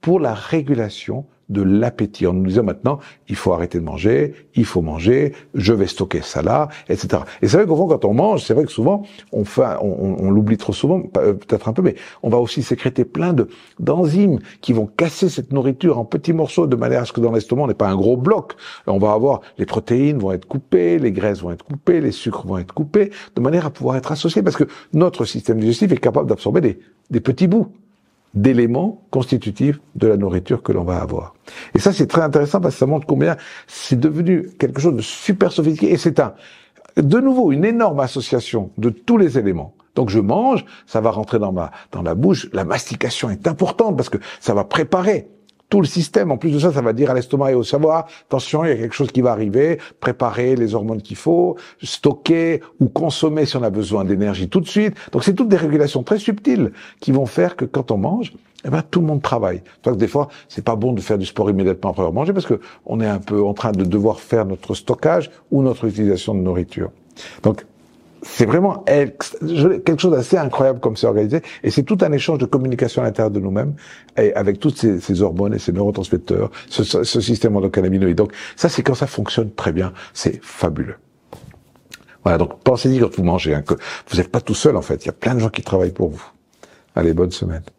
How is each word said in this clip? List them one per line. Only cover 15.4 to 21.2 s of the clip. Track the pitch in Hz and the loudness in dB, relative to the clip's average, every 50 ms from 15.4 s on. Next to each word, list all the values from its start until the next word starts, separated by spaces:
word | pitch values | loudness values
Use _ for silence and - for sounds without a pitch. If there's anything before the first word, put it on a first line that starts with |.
| - - | -8 -4
nourriture | 139 139 127 135 135 127 - 175 143 120 | -2 0 0 0 -2 0 2 2 2 2
en | 117 | -2
petits | 107 - 160 143 160 170 | -4 -4 -6 -2 0 0
morceaux, | 160 160 - - - 170 | 0 0 -2 0 0 2
de | 151 127 | 2 2
manière | 117 120 120 127 123 | 0 0 0 0 0
à | 123 | -2
ce | 110 - | -2 -2
que | - 117 | 0 0
dans | 117 113 | 2 2
l'estomac, | 113 107 - 123 127 147 | 0 0 0 0 0 0
on | 131 | 0
n'ait | 104 | 0
pas | - 104 101 | 0 0 0
un | 95 | 2
gros | 98 95 107 127 123 | 2 2 2 2 2
bloc. | 127 165 220 196 - - - - - - - - _ | 2 0 0 0 -2 -8 -16 -20 -18 -20 -20 -12 _
On | - 98 98 | -2 0 2
va | 98 107 107 | 2 2 2
avoir, | 110 117 139 135 101 - - _ | 2 2 2 0 0 -4 -12 _
les | - 104 | -8 -6
protéines | - - 110 - - 117 123 135 147 151 135 | -4 -4 -6 -2 0 0 2 2 2 0 0
vont | 101 95 95 | -2 -2 -4
être | 90 92 | -4 -6
coupées, | - - 135 - _ - 185 175 170 175 165 | -6 -8 -8 -6 _ 2 2 4 4 2 2
les | 139 120 98 | 2 0 -2
graisses | 92 | 0